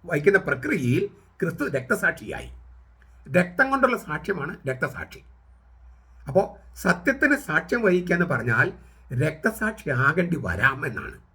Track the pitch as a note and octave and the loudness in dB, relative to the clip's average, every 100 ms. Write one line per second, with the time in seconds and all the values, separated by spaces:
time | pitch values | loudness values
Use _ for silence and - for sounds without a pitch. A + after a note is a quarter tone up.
0 | - D#3 E3+ G3 D3+ C3 D4+ A3+ B2 D3 | -2 2 4 4 2 -4 -2 0 2 2
1 | G4+ - _ _ E3+ D#3+ C4+ C#3+ B2 G3 | 0 -8 _ _ -4 -2 -4 -4 -2 0
2 | F3 - G#2 C2 - - - - - _ | 0 -4 -10 -10 -12 -18 -20 -20 -20 _
3 | - - - D#3 F3 - C4+ C4+ B3+ A#3 | -20 -20 0 0 0 2 2 4 2 2
4 | - D3+ - F3+ C#3+ F3 C3+ B2+ D3+ - | -4 -6 -4 -4 -4 -6 -6 -4 -4 -6
5 | D#2 - - - _ - _ - - - | -14 -14 -20 -20 _ -20 _ -20 -20 -20
6 | _ - - C3+ G#3 - - - - - | _ -16 0 2 0 -6 -20 -4 0 2
7 | - C4+ D4+ C#4 - D#3 E3+ A#3+ G#3+ F3+ | 2 2 2 2 0 -2 0 2 4 2
8 | F3 F3 E3+ C3 A#2+ A#2 D#3+ - - - | 2 0 2 0 0 2 2 -2 -20 -20
9 | - B2 D3+ D3+ A3 G#3+ A3 A3 - B2+ | -6 0 0 0 -2 -2 -6 -4 -4 0
10 | C3+ E3 F3 D#3 A#2 F2 C3 C3 B2+ G2 | 2 2 0 -2 -2 0 0 0 -6 -8
11 | A#1+ - _ | -10 -14 _